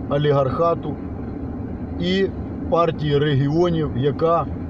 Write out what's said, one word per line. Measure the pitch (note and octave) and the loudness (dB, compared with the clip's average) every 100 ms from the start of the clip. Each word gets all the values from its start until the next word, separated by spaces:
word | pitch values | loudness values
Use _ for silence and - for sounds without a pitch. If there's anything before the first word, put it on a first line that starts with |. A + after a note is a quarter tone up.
| - | -2
олігархату | D3 D3 C#3+ C3 C#3 E3+ E3 D3+ C3+ - - - - - - - - - - | 0 4 4 2 2 2 0 -2 -6 -8 -8 -8 -8 -8 -6 -8 -8 -8 -4
і | F3 F#3+ F#3+ - - - - | 0 0 0 -2 -8 -6 0
партії | E3 E3+ B2 D3+ C#3+ | 2 2 0 0 2
регіонів, | D3+ C3+ C#3+ D#3+ F3+ E3 C#3+ A#2+ | 2 2 2 4 2 2 0 0
яка | C#3+ - D#3+ E3+ C3+ - | 0 2 2 2 0 -4